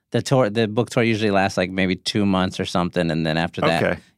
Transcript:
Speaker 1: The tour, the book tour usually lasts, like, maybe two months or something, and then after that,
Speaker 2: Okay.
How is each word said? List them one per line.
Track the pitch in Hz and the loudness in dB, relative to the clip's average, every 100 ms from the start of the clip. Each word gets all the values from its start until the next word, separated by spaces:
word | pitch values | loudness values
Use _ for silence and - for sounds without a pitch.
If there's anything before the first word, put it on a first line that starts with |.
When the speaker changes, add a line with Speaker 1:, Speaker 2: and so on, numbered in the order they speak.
| _ | _
Speaker 1:
The | 120 | -4
tour, | - 135 110 | 0 2 2
the | 110 110 | 2 -2
book | 107 113 | 0 -2
tour | - | 0
usually | 117 107 110 | 0 2 2
lasts, | 98 95 - | 2 2 0
like, | 90 | -2
maybe | 95 95 90 | 0 -2 -2
two | - 107 101 | -4 0 2
months | 95 92 - | 2 0 -2
or | 92 | -4
something, | 95 90 90 82 | -2 -2 -2 -2
and | 80 80 | 0 -2
then | 80 | -2
after | 85 - | -2 -2
that, | 151 82 | 0 0
Speaker 2:
Okay. | 90 85 - | 0 -2 -8